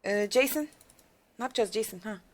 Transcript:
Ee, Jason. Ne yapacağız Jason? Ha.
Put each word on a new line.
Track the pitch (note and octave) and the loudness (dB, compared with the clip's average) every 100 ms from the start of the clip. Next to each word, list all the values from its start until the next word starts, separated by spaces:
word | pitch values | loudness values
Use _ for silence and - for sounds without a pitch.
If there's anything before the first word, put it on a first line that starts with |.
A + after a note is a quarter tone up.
Ee, | - G3+ G#3 | 0 0 4
Jason. | A#3+ C4+ D4+ D4+ - - - _ _ _ - | 4 4 0 -4 -10 -20 -20 _ _ _ -10
Ne | |
yapacağız | B3+ C4 G#3 | -6 0 0
Jason? | G#3+ A3 F#3 | 0 -4 -6
Ha. | G3+ G3 - | -10 -12 -14